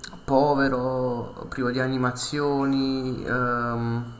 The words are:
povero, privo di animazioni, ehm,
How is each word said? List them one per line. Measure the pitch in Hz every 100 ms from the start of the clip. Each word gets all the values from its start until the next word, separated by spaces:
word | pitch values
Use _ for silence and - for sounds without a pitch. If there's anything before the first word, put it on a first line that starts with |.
| - -
povero, | - 135 147 139 135 127 127 131 127 120 113 - -
privo | - 123
di | 127
animazioni, | 131 131 127 127 - 147 147 139 139 135 135 135 127 123 -
ehm, | 123 123 120 120 117 117 117 120